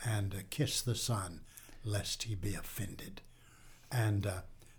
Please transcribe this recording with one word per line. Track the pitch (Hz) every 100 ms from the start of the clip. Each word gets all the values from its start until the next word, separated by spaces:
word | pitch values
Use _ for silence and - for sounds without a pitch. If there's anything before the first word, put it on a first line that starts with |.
| 123
And, | 107 101 98
uh, | 87
kiss | - 147 -
the | - 110
Son, | - 113 90 85 - - - -
lest | 107 101 - -
he | 117 101
be | 101
offended." | 85 - - 101 - - - - - - - - - -
And, | 127 110 101 101
uh, | 95 - - -